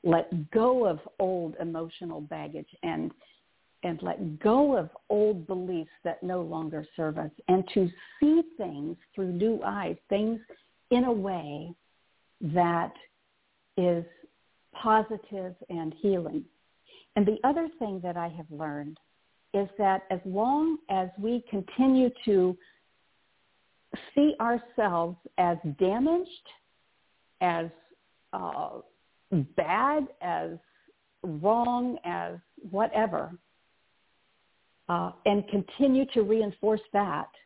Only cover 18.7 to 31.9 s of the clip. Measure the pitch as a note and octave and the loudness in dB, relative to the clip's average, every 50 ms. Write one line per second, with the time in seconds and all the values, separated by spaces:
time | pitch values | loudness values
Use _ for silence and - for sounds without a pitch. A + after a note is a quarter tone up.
18.7 | D3 D3 D3 D3 D#3 - _ _ _ _ _ _ _ _ _ _ - G3 G3+ F#3+ | -6 -6 -8 -10 -12 -16 _ _ _ _ _ _ _ _ _ _ -2 -2 -2 -2
19.7 | - - G#3 G3 F#3+ F#3+ F#3+ - F#3+ F3+ - F#3+ F#3 G3 A3 B3 C#4 D4 D#4 E4 | -2 0 2 2 2 2 0 -4 -6 -6 -4 -4 -2 0 2 2 2 2 2 0
20.7 | D#4+ D4+ _ - G3 F#3+ F#3 F3+ F3+ G3+ G3+ A3 A#3+ A#3+ A#3+ - - G3+ F#3 - | 0 -2 _ -2 -2 -2 -2 -4 -6 -6 -4 -2 -2 -2 -4 -4 -6 -6 -6 -6
21.7 | - - B3+ C4+ C4 C4 B3+ B3 B3+ - - - G#3 F#3+ F#3 F3+ F3+ - - _ | 0 2 4 6 6 6 6 4 2 -2 0 4 4 6 6 4 2 -2 -10 _
22.7 | _ _ _ _ _ _ _ _ _ _ _ _ _ _ _ _ _ _ _ _ | _ _ _ _ _ _ _ _ _ _ _ _ _ _ _ _ _ _ _ _
23.7 | _ _ _ _ - - - - - - C#4+ D4+ C#4+ - A3 A#3 A#3+ A#3 A#3+ - | _ _ _ _ -16 -16 -16 -2 2 4 4 4 4 2 0 0 0 0 -2 -6
24.7 | - - A3 G3+ F3 E3+ E3+ E3+ F3+ - _ - _ - F3+ F3 F3 D#3+ - D#3+ | -2 0 0 2 2 2 0 0 -4 -10 _ -12 _ 2 2 2 2 0 -2 -6
25.7 | C#3+ - F#3+ F#3 G3 A#3 C4 D#4 E4 F4 F#4 - - - _ - - _ _ _ | 0 2 2 2 2 2 2 2 2 2 0 -4 -10 -20 _ -20 -20 _ _ _
26.7 | _ _ _ _ _ _ _ _ _ _ _ _ _ _ F#3 F3+ E3+ E3+ E3 E3+ | _ _ _ _ _ _ _ _ _ _ _ _ _ _ 0 0 0 0 -4 -6
27.7 | E3 - _ _ _ _ _ _ _ _ _ _ - G3 F#3 - - - D#3 - | -8 -16 _ _ _ _ _ _ _ _ _ _ -10 -8 -8 -6 -6 -6 -6 -6
28.7 | - - - _ _ _ _ _ _ _ _ _ G3 E3 C3+ C#3 - - E3+ D3+ | -8 -12 -18 _ _ _ _ _ _ _ _ _ 0 0 0 0 -2 -2 0 0
29.7 | F3 G#3 B3 C#4 D4 D4+ C#4 C4+ - _ - F3+ E3+ E3 E3 E3 E3 E3+ _ _ | 2 2 2 2 2 0 -2 -4 -8 _ -6 -4 -4 -4 -4 -6 -10 -12 _ _
30.7 | _ _ _ _ _ _ _ _ _ _ - F3+ D#3 D3+ D#3 G3+ A3 A#3 A#3+ A#3+ | _ _ _ _ _ _ _ _ _ _ -10 -8 -8 -2 2 2 2 4 2 0
31.7 | B3 B3 B3 B3 | 0 0 0 -2